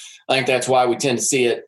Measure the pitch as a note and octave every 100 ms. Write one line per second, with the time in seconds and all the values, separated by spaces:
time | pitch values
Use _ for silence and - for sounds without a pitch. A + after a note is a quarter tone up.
0 | - - - C3 C3 B2+ B2+ C3 B2+ A2+
1 | C#3+ A#2 - C3+ A#2+ A2+